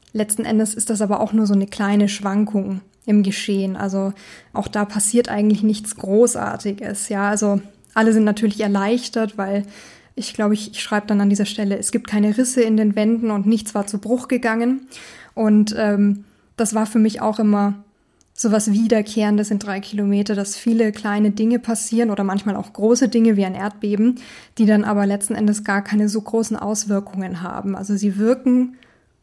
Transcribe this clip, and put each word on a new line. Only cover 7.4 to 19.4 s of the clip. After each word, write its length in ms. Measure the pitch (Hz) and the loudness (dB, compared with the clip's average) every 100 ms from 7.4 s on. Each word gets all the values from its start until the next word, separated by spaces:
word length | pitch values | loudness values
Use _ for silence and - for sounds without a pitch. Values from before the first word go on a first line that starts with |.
| 208 196 - _ _ | 0 0 -4 _ _
alle 200 | 220 220 | 2 4
sind 100 | 220 | 4
natürlich 380 | 214 214 220 214 | 2 2 0 0
erleichtert, 760 | 208 202 202 240 - 233 220 214 | -2 0 0 -2 -2 -4 -4 -4
weil 280 | 196 202 202 - - - _ - | -4 -4 -4 -14 -20 -20 _ -12
ich 180 | - | -10
glaube, 200 | - 208 | -2 0
ich, 180 | 208 - | 0 -4
ich 120 | - | -12
schreibe 240 | - 208 208 | -4 -4 0
dann 140 | 208 | 2
an 80 | 202 | 2
dieser 160 | 202 202 | 2 -2
Stelle, 320 | - 202 202 | -2 -4 -2
es 140 | - | -2
gibt 160 | 220 - | -4 -2
keine 300 | 208 208 214 | 0 2 2
Risse 240 | 254 254 | 0 2
in 160 | 226 220 | 2 4
den 180 | 214 202 | 2 2
Wänden 360 | 214 233 226 | 2 2 0
und 160 | 208 202 | 0 2
nichts 260 | 226 - | 2 0
war 140 | 208 202 | -6 -4
zu 100 | 196 | -6
Bruch 300 | 208 254 - | -2 -2 0
gegangen. 600 | 247 240 226 233 269 262 - - - - | -2 0 0 0 -2 -6 -20 -20 -20 -14
Und, 400 | - 214 214 214 214 | -2 4 6 4 0
ähm, 480 | 208 202 202 202 - _ _ - | 0 2 2 0 -6 _ _ -4
das 180 | 220 214 | -2 0
war 100 | 214 | 0
für 140 | 226 | 2
mich 220 | 214 214 | 2 2
auch 180 | 214 214 | -4 0
immer 360 | 214 202 202 202 - _ _ _ _ | 2 2 2 -2 -12 _ _ _ _
so 180 | - 190 | -4 0
was 200 | 214 208 | 2 2
Wiederkehrendes 800 | 202 226 226 208 220 208 208 | 2 4 2 0 0 2 2